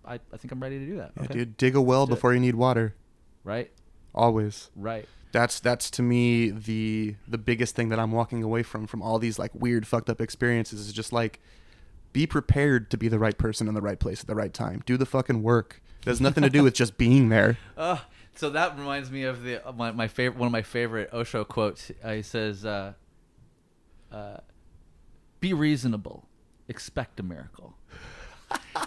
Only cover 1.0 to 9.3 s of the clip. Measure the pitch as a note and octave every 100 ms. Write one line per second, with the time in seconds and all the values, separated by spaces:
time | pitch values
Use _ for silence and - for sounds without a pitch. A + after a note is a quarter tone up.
1 | F#2 - C3+ A#2+ A#2 G#2+ C3 C3+ B2+ C3
2 | C3 A#2+ B2 B2 B2 A#2 B2+ A#2 A2 -
3 | _ _ _ _ F#2+ A#2 - _ - -
4 | - - A#2 A2 G#2 - - G2+ G#2+ A2
5 | - - - A#2 A#2+ - B2 A#2+ - -
6 | A#2+ A#2+ A#2+ A#2 A2 G#2+ G#2 A2 A2 A2
7 | G#2+ G#2 - A2+ A2+ A#2 - - A2+ A2+
8 | A2+ A#2 A#2 A#2 A2 A2+ A#2 A2 G#2+ A2
9 | G#2+ A2+ A#2